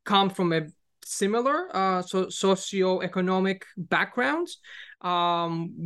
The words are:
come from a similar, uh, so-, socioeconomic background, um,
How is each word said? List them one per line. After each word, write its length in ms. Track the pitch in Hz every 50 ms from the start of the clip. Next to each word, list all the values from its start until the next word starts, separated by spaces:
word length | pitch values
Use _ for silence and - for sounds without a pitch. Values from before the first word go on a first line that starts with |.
| -
come 260 | - 208 196 196 190
from 200 | 190 - 185 170
a 120 | 165 160 156 151 - _ _ _ _ _ -
similar, 640 | - - - 202 196 214 233 240 269 294 330 359 359 -
uh, 260 | 185 190 190 185 180
so-, 240 | 180 180 - 190 185
socioeconomic 1400 | - - - - 196 190 190 - - 202 190 185 185 185 185 185 180 185 185 180 185 185 185 190 190 190 190 - - - 196
background, 680 | 165 - 180 160 196 - - 247 247 269 294 330 349 339 - - _ - - - - - - _
um, 680 | - 180 180 175 175 175 175 170 170 165 165 165 165 175 - - 165